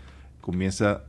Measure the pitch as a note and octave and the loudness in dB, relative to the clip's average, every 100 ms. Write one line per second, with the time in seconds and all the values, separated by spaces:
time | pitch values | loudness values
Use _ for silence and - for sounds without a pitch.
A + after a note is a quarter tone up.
0 | - - - - - F2+ F#2+ F#2+ G#2 G2+ | -20 -20 -20 -12 -6 -2 -2 2 0 0